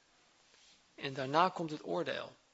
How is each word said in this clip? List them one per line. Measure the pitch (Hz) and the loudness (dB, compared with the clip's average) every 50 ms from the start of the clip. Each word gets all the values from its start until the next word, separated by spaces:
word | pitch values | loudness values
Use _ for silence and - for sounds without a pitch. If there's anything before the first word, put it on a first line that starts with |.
| _ _ _ - - - - - - - - - - - - - _ _ _ | _ _ _ -20 -20 -20 -20 -20 -20 -20 -20 -20 -20 -20 -20 -20 _ _ _
En | - 160 147 135 | -8 -8 -6 -4
daarna | 139 131 131 143 160 180 190 | -4 -2 2 6 6 6 6
komt | - - 170 156 | 4 -2 -4 -4
het | 151 - - | -6 -6 -4
oordeel. | - 170 175 160 135 - 85 - - - - _ _ | -2 -2 0 0 -2 -2 -4 -6 -8 -12 -18 _ _